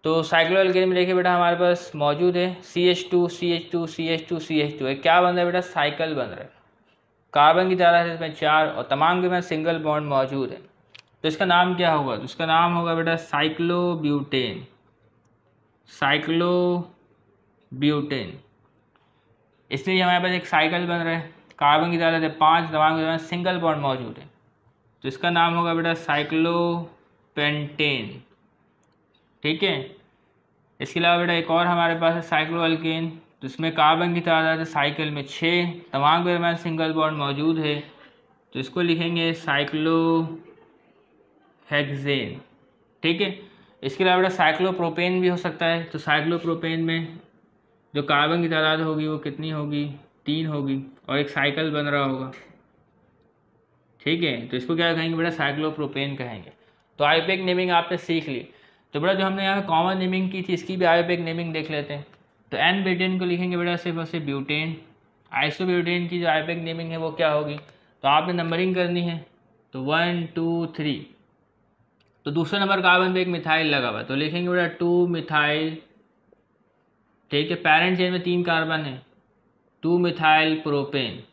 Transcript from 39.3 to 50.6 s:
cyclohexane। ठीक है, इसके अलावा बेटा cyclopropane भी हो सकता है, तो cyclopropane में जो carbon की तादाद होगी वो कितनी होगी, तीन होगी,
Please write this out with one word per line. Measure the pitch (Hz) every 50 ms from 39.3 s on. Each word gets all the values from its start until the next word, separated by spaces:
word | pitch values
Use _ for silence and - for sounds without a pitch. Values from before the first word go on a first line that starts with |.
| 160
cyclohexane। | 165 - - 139 143 147 143 160 156 156 160 165 165 165 165 165 165 165 151 - - - - - - - _ _ _ _ _ _ _ _ _ _ _ _ _ _ _ _ _ _ _ _ - 147 143 147 139 143 139 135 143 143 135 113 92 - - - _ _ _ _ _ _ _ _ _ _ _ -
ठीक | 160 170 180
है, | 208 185 185 - - - - _ _ _ _ _ -
इसके | 135 - - 190
अलावा | 185 180
बेटा | 185 185 190
cyclopropane | 185 - 170 156 156 - 180 190 185 185 175 165 160 165 175 180 185 185
भी | 180
हो | 180 180
सकता | 175 - 175 151 - 175
है, | 165 165 170 165
तो | 165 - 156
cyclopropane | - 160 151 156 151 165 170 165 165 165 165 165 170 165 165 165 165
में | 160 165 165 165 156 165 - - _ _ _ _ _ _ _ _ _ _ _ _ _ -
जो | 143 143
carbon | 147 147 143 147 156 165 175
की | 170 160
तादाद | 165 156 156 156 160 160
होगी | 160 160 156 156 156
वो | 156 156
कितनी | 151 - 151 - - 156 156
होगी, | 156 151 147 147 147 147 147 147 139 143 - _ _ _ _
तीन | - 147 160 160
होगी, | 160 151 147